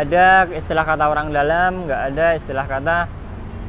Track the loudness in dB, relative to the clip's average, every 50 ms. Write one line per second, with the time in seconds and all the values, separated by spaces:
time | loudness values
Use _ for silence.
0 | 0 2 4 4 6 6 6 6 4 2 -2 -8 -6 -2 -2 -2 0 0 0 0
1 | 2 0 2 0 -2 -2 0 0 2 2 2 2 2 0 0 -2 -4 -4 -4 -2
2 | -2 -4 -2 0 2 2 2 0 -2 -6 -6 -6 -4 -4 -4 -4 -2 0 0 0
3 | -2 -4 -8 -12 -12 -12 -12 -12 -12 -12 -12 -12 -12